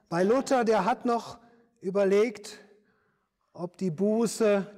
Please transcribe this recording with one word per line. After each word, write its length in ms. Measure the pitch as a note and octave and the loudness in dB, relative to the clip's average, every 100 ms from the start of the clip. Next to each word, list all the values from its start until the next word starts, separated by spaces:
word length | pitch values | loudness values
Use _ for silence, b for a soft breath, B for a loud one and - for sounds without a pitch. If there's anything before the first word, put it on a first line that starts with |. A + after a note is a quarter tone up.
| _ | _
bei 160 | E3+ | 0
Luther, 400 | F#3+ B3+ C4 C4+ | 2 2 2 0
der 220 | A3+ A3 F#3 | 2 2 0
hat 180 | B3 | -2
noch 340 | B3 A#3 - - b b b _ | -2 -2 -4 -16 b b b _
überlegt, 800 | F3+ G3 G3 G3+ A3+ G#3 - - - _ _ _ _ _ _ _ _ | -4 0 2 4 2 -2 -16 -20 -20 _ _ _ _ _ _ _ _
ob 240 | C#3+ F3 - | -12 -12 -6
die 140 | F#3+ | -6
Buße, 760 | D3+ G3+ A3 A#3 - G#3+ G3+ G3 | -2 0 2 0 0 2 2 -2